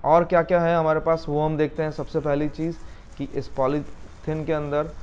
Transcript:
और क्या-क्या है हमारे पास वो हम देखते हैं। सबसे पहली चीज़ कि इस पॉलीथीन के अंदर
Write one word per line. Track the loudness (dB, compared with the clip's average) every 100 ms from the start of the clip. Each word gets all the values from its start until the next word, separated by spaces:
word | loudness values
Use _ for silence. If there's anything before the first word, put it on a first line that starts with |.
और | 6 4
क्या-क्या | 6 2 4 4
है | 4 4
हमारे | 4 2
पास | 2 0 0
वो | 0
हम | 0 2
देखते | 0 0
हैं। | -4
सबसे | -4 -4 -2
पहली | 0 0 0
चीज़ | -2 -4 -4 -12 -14 -16 -10
कि | -6
इस | -6 -6
पॉलीथीन | 0 0 0 -4 -12 -14 -10 -6 -4
के | -2
अंदर | -2 0 -2 -2 -6